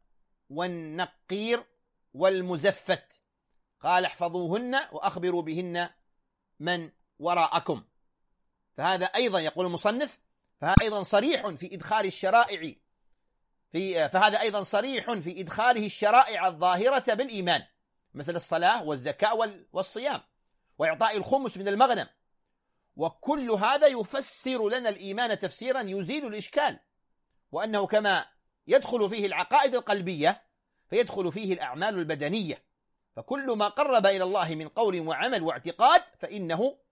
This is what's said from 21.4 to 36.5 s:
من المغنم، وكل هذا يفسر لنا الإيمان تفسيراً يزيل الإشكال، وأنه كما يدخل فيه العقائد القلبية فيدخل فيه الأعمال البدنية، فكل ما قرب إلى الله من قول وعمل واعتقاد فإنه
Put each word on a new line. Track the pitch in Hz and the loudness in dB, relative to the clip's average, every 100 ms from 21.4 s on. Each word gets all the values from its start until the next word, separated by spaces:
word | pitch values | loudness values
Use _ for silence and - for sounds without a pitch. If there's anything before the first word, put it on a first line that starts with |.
| 247 180 | 0 -4
من | 196 | -2
المغنم، | 202 254 208 - _ _ _ _ _ _ _ _ - | 4 4 2 -4 _ _ _ _ _ _ _ _ -6
وكل | 160 - 254 294 240 | -6 -4 -4 -2 -2
هذا | 208 220 285 302 | 0 2 6 4
يفسر | 247 196 277 269 - 262 254 208 | 4 -2 0 2 2 2 0 0
لنا | 254 233 | -2 -2
الإيمان | 196 196 202 240 202 | -4 -6 -2 -2 -2
تفسيراً | 185 - 240 262 | -4 -4 -2 -2
يزيل | 202 196 175 294 262 | -4 -6 -4 -6 -6
الإشكال، | 208 - 285 285 - _ _ _ _ _ _ _ | -8 -4 0 0 -2 _ _ _ _ _ _ _
وأنه | 151 220 208 196 | -6 -2 -2 2
كما | 214 208 175 - _ _ _ - | 2 2 0 -2 _ _ _ 2
يدخل | 262 - 240 196 | 2 2 -2 -2
فيه | 220 196 | -2 -4
العقائد | 190 175 269 277 240 | -4 2 4 4 0
القلبية | - 202 180 160 156 208 _ _ _ _ _ | 0 -2 -2 0 0 0 _ _ _ _ _
فيدخل | 208 233 196 175 | -2 0 -2 -4
فيه | 175 196 | -4 -4
الأعمال | 175 135 135 208 190 | -4 -6 -4 -4 -2
البدنية، | 160 147 147 220 165 - _ _ _ _ _ - | -4 -4 -2 -2 -4 -8 _ _ _ _ _ -14
فكل | - 277 269 | -6 -4 -2
ما | 214 208 | 0 0
قرب | 262 294 240 196 | 2 2 4 4
إلى | 196 | 4
الله | 185 202 165 156 | 0 -2 -2 -4
من | 156 | -6
قول | - 220 180 160 | -2 0 0 -4
وعمل | 143 233 220 | -2 -2 -2
واعتقاد | 165 127 170 - 247 349 - - | -2 -4 -8 4 6 6 4 -10
فإنه | 180 202 170 | -10 -8 -4